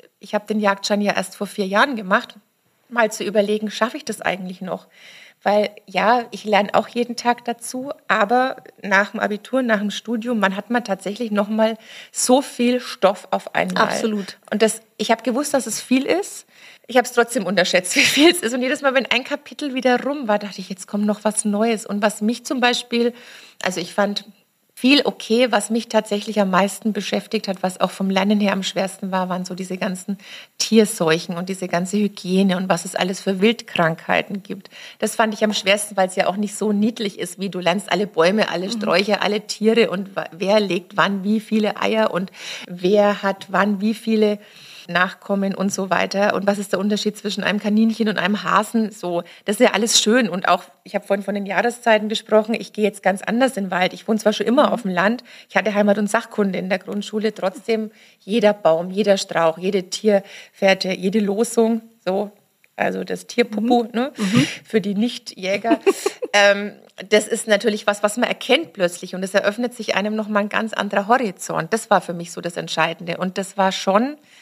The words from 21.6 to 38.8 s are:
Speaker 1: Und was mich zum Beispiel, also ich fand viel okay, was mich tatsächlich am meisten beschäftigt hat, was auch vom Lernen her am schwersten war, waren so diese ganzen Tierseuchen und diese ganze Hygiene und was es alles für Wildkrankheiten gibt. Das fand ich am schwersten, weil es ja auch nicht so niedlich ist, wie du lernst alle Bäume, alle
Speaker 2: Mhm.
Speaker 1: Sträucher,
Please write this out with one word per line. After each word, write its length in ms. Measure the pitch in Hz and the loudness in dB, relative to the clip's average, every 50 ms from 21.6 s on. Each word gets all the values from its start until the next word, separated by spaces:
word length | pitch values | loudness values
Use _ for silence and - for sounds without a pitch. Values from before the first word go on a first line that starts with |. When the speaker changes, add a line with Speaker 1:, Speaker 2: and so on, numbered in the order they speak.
| 220 233 233 208 - | 2 0 0 -2 -4
Speaker 1:
Und 160 | - 202 208 | -6 -4 0
was 180 | 208 208 208 - | 0 0 0 0
mich 240 | 208 214 240 - - | -2 -2 -2 -2 -4
zum 160 | - 320 254 | -6 -2 0
Beispiel, 540 | 240 240 247 233 - - - 233 233 240 233 - - - - - - - _ _ | 2 0 0 0 -4 -2 0 0 0 0 -2 -6 -18 -20 -20 -20 -20 -20 _ _
also 180 | - 185 180 180 | -6 -4 -4 -4
ich 140 | 180 - - | -8 -4 0
fand 320 | - 202 202 202 - - - _ _ _ _ _ _ _ _ _ | 0 0 0 0 -6 -10 -14 _ _ _ _ _ _ _ _ _
viel 280 | - - 254 285 285 - | 0 4 4 4 4 4
okay, 480 | - 190 - - - 220 240 254 247 | 0 -4 -6 -2 0 2 2 4 4
was 160 | 208 208 202 - | 2 0 0 0
mich 200 | 220 240 220 - | -2 -4 -4 0
tatsächlich 520 | - 220 214 - 202 208 208 226 202 214 | 0 -2 0 0 -6 -6 -4 -4 0 0
am 80 | 202 190 | 2 4
meisten 460 | 185 180 196 202 196 - - 226 196 | 4 2 2 2 -2 -4 -4 -4 -4
beschäftigt 540 | 208 196 - - 208 - - - 214 - - | -2 -4 -4 -4 -4 -4 -4 -6 -6 -4 -4
hat, 140 | 185 - | -6 -4
was 200 | - 190 185 - | -4 -6 -4 -4
auch 80 | - 180 | -6 -6
vom 180 | - - 196 190 | -4 -4 -4 0
Lernen 320 | 190 190 190 202 214 208 | 0 0 2 2 2 2
her 140 | 208 196 190 | 2 0 0
am 80 | 190 | -2
schwersten 480 | 185 - - 170 190 190 - - - 190 | -4 -4 -4 -4 -4 -4 -6 -10 -8 -4
war, 180 | 185 190 185 180 | -2 -2 -2 -2
waren 160 | 180 185 180 | -4 -6 -6
so 100 | - - | -8 -8
diese 220 | 175 190 185 185 | -10 -8 -8 -6
ganzen 400 | 185 180 190 185 185 - - 202 190 - - - - - _ _ | -6 -4 -6 -6 -6 -6 -8 -8 -8 -10 -20 -20 -20 -20 _ _
Tierseuchen 800 | _ - - 220 220 214 208 - - 175 160 160 170 170 - 180 | _ -2 6 6 6 6 6 2 0 2 2 2 2 0 -6 -8
und 140 | 170 185 180 | -8 -6 -8
diese 180 | 190 185 185 180 | -8 -8 -6 -2
ganze 300 | - 170 185 180 - 208 | -2 -2 -2 0 0 0
Hygiene 580 | 208 196 202 - - 180 185 190 196 190 180 | 0 0 -2 -6 -4 0 2 4 4 4 2
und 140 | 180 185 185 | 0 0 0
was 160 | 196 175 - | 0 0 0
es 80 | 185 - | -6 -4
alles 260 | - 185 180 196 - | -2 -2 -2 -4 -4
für 220 | - 190 196 185 | -4 -4 0 2
Wildkrankheiten 1000 | 190 226 233 - - - - - 175 160 165 160 - - 190 170 - - 202 202 | 2 2 2 0 -8 -6 -2 0 0 0 0 -4 -2 0 0 0 0 -2 -8 -10
gibt. 280 | - - 190 196 - - - - - - - _ | -10 -12 -14 -14 -14 -20 -20 -20 -20 -20 -8 _
Das 180 | - 214 - | -6 -4 0
fand 180 | - 226 220 208 | 0 0 0 2
ich 100 | - 220 | 0 0
am 80 | 214 | 0
schwersten, 460 | 208 - - 190 196 220 - - 202 196 | 0 0 2 2 2 2 0 -4 0 0
weil 100 | 190 185 | 0 0
es 80 | - | 2
ja 120 | 202 - - | 0 0 0
auch 80 | 185 | 0
nicht 200 | 208 208 196 - | -2 -4 -4 -4
so 160 | - 202 214 | -4 -2 0
niedlich 460 | 208 202 208 233 240 - 220 196 - - | 2 2 2 0 0 -2 -6 -6 -6 -8
ist, 200 | 165 175 - - | -10 -10 -8 -8
wie 120 | 190 196 | -8 -6
du 80 | 180 180 | -6 -2
lernst 340 | 180 220 180 208 202 - | 0 0 0 0 -2 -2
alle 140 | - 175 208 | -2 -2 -2
Bäume, 420 | 190 - 160 160 180 196 220 - - | -2 2 4 4 4 4 2 0 0
alle 200 | - 170 185 196 | 0 -4 -4 -4
Speaker 2:
Mhm. 40 | |
Speaker 1:
Sträucher, 500 | 240 220 | -6 -4